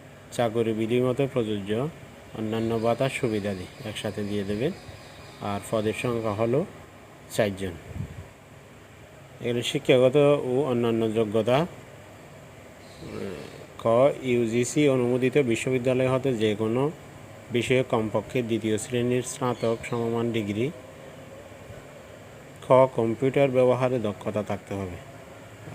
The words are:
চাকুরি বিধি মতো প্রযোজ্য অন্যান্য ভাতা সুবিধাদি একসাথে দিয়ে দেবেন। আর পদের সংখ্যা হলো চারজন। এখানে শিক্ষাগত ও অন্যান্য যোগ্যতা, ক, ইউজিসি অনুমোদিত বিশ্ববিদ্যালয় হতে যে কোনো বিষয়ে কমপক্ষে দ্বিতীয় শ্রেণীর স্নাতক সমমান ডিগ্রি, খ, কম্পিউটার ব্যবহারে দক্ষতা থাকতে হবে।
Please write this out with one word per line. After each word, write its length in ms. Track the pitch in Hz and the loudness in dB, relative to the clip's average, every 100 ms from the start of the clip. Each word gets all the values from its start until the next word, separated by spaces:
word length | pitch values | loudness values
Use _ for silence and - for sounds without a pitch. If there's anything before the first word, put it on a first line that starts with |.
| - - - | -20 -20 -10
চাকুরি 400 | - 120 113 113 | -2 0 2 0
বিধি 280 | 110 113 123 | 0 0 2
মতো 280 | 127 123 139 | 2 0 0
প্রযোজ্য 560 | 131 110 104 98 107 147 - - - - - | 0 -2 -2 -2 -2 -2 -6 -16 -20 -14 -8
অন্যান্য 400 | 110 110 113 113 | -4 -2 0 0
ভাতা 300 | 113 117 135 | 0 2 0
সুবিধাদি 580 | - 123 107 101 95 90 - | 0 -2 -2 -2 -6 -8 -12
একসাথে 400 | 110 104 110 101 | -12 -8 -6 -6
দিয়ে 200 | 101 104 | -4 -4
দেবেন। 280 | 98 104 139 202 - - - - - - | -2 -2 -2 -4 -12 -18 -18 -20 -20 -10
আর 200 | 104 101 - | -6 -6 -2
পদের 220 | 113 107 101 | 0 0 -2
সংখ্যা 300 | 127 117 110 | -2 -2 -2
হলো 320 | 101 117 135 196 - - - - - - | 0 0 0 -2 -8 -20 -20 -20 -20 -6
চারজন। 400 | - 107 95 95 80 - - - - - - - - - - - - - - - - | 0 0 0 -6 -8 -12 -10 -10 -12 -18 -20 -20 -20 -20 -20 -20 -20 -20 -20 -20 -8
এখানে 220 | 117 120 | -4 -2
শিক্ষাগত 540 | 113 147 - 131 127 143 143 143 | -2 0 4 6 8 6 6 4
ও 180 | 127 127 | 2 0
অন্যান্য 520 | 147 120 117 113 113 | 2 2 2 2 2
যোগ্যতা, 520 | 110 107 110 107 127 180 - - - - - - - - - - - - - - 107 101 80 67 - - - | 2 2 2 2 2 2 -4 -18 -20 -20 -20 -20 -20 -20 -20 -20 -20 -20 -16 -12 -10 -8 -10 -12 -16 -16 -2
ক, 340 | 117 117 139 - | 4 6 6 4
ইউজিসি 640 | 131 120 117 120 123 - 147 | 0 2 2 2 2 4 4
অনুমোদিত 500 | 131 120 123 127 147 | 4 2 2 2 4
বিশ্ববিদ্যালয় 680 | 131 113 - 127 120 127 131 | 2 2 0 0 2 2 2
হতে 260 | 131 135 | 2 0
যে 200 | 117 110 104 | 2 2 2
কোনো 320 | 110 117 147 170 - - - - - | 0 2 0 -2 -12 -20 -20 -20 -4
বিষয়ে 300 | 123 110 127 | -2 2 2
কমপক্ষে 600 | - 117 110 107 104 131 | 2 0 0 -2 -2 -4
দ্বিতীয় 360 | 113 113 110 107 | -2 -2 0 -2
শ্রেণীর 440 | - 123 120 123 | -2 -2 0 0
স্নাতক 540 | 123 - 127 120 117 113 - | -2 -4 -2 0 0 -2 -4
সমমান 420 | 120 117 117 117 | -4 -2 0 0
ডিগ্রি, 380 | 113 104 101 131 - - - - - - - - - - - - - - - - - - - - | -2 -2 -2 -4 -4 -14 -18 -18 -18 -18 -18 -18 -18 -18 -18 -18 -20 -20 -20 -20 -20 -20 -14 6
খ, 220 | 131 131 - | 6 8 4
কম্পিউটার 520 | 113 110 135 143 139 | 0 0 0 4 4
ব্যবহারে 500 | 127 127 123 127 127 | 4 4 4 2 0
দক্ষতা 440 | 107 101 - 107 | -2 -4 -4 -4
থাকতে 320 | 104 101 - | -4 -6 -6
হবে। 220 | 98 95 90 - - - - - - - | -6 -6 -10 -14 -18 -20 -20 -20 -18 -10